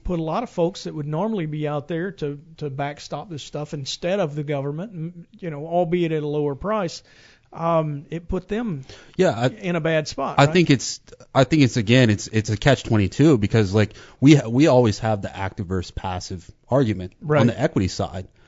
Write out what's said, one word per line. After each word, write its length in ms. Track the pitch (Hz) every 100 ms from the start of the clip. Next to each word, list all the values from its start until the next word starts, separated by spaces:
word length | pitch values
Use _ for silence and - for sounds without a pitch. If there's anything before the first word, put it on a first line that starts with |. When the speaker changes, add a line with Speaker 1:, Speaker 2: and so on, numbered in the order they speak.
Speaker 1:
put 140 | - 180
a 40 |
lot 200 | 160 180
of 60 | 247
folks 360 | - 170 196
that 100 | 180
would 120 | 156 147
normally 380 | 151 214 220
be 240 | 156 151 151
out 180 | 147 143
there 260 | 165 190
to, 280 | 196 147 143 165 160
to 140 | 147
backstop 580 | 135 143 147 - 151 190
this 140 | 151
stuff 320 | - 151 147
instead 460 | 156 135 - 175 202
of 140 | 165
the 80 | 147
government, 500 | 147 143 139 147 208
m-, 320 | 180 160 175 170 -
you 120 | 175
know, 160 | 143 160
albeit 460 | 175 175 175 165
at 100 | 156
a 40 | 147
lower 280 | 147 147
price. 480 | 139 185 214 175 - - _ - _ _
Um, 540 | - 165 165 156 143 -
it 180 | 165 170
put 180 | 185 -
them 360 | 208 240 147 131 - - -
Speaker 2:
Yeah, 140 | 180
I, 180 | 110 123
Speaker 1:
in 280 | 214 196 175
a 40 |
bad 260 | 160 160 147
spot, 320 | - 139 143
Speaker 2:
I 60 |
Speaker 1:
right? 80 | 143
Speaker 2:
think 180 | 170 160
it's, 300 | 131 - - _ - -
I 100 | 131
think 180 | 135 160
it's, 140 | 131 123
again, 340 | 101 123 123
it's, 160 | 101 -
it's 220 | 110 104
a 60 | 107
catch 280 | 143 131
twenty-two 540 | - 110 95 - 147 131
because, 360 | 101 117 98
like, 200 | 104 101 - - -
we 140 | 135
ha-, 140 | 147 113
we 180 | 120 156
always 320 | 127 120 101
have 240 | 110 104
the 120 | 98
active 320 | 92 95 - 87
versus 240 | 92 87
passive 600 | - 95 92 - 92 - - -
argument 460 | 131 123 92 90 -
Speaker 1:
Right. 180 | 156 151
Speaker 2:
on 60 | 123
the 120 | -
equity 300 | 143 - 95
side. 400 | - 92 92 92 _